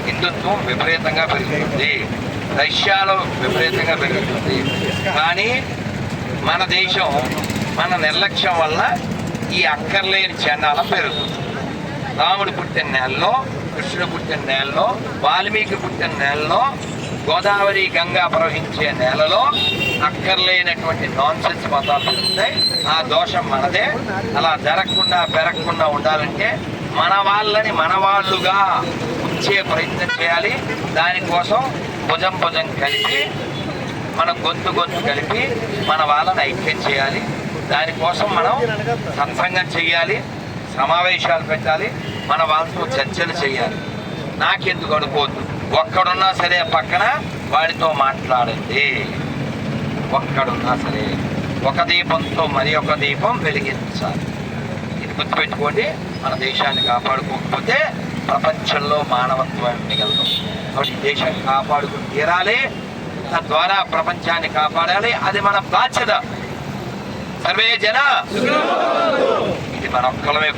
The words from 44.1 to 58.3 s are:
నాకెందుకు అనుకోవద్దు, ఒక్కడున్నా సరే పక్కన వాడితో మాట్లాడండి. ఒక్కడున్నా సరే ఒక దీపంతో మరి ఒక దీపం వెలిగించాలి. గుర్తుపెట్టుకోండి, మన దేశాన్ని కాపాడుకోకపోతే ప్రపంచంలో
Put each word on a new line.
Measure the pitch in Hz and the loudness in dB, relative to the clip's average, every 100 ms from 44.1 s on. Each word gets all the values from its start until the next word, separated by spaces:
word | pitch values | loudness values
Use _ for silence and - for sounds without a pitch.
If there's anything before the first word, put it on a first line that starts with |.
| - - - | -6 -6 -2
నాకెందుకు | 156 190 190 175 156 151 | 0 0 -2 -2 0 0
అనుకోవద్దు, | 147 147 139 - - - - 139 | 0 0 0 -2 -6 -6 0 0
ఒక్కడున్నా | 160 190 180 185 190 185 | 2 2 2 4 2 2
సరే | 175 180 165 | 2 2 2
పక్కన | 165 156 180 220 208 196 - - | 0 2 2 2 0 -2 -8 0
వాడితో | 147 165 - 165 151 | 2 2 2 2 4
మాట్లాడండి. | 135 131 123 127 120 - - 139 143 139 131 - 139 - - - - - - - - - | 2 2 2 2 2 -2 -2 0 0 0 -4 -4 -4 -4 -4 -4 -4 -4 -2 -4 0 0
ఒక్కడున్నా | - 139 131 127 - 127 | 0 0 0 0 0 0
సరే | 151 143 139 139 - - - - 131 | 0 -2 -2 -2 -2 -4 -4 -2 0
ఒక | 147 170 | 2 2
దీపంతో | 175 170 160 - 165 151 - | 2 2 0 0 0 0 0
మరి | 143 151 | 0 0
ఒక | 147 151 | 0 0
దీపం | 143 139 214 226 160 | 0 0 0 0 0
వెలిగించాలి. | 135 139 127 110 - 104 104 - - - - - - - - - - | -2 -2 -4 -6 -4 -4 -2 -4 -6 -6 -6 -6 -6 -6 -6 -6 -6
గుర్తుపెట్టుకోండి, | - - - - 147 208 285 - - - | -6 -4 -4 -2 -2 -2 -2 -4 -8 -6
మన | 135 131 131 | -4 -4 -4
దేశాన్ని | 135 139 135 123 | -2 0 0 2
కాపాడుకోకపోతే | 120 127 131 - - - - - 277 311 - - - | 0 0 -2 -2 -4 -4 -2 0 2 0 -2 -6 -4
ప్రపంచంలో | - | -2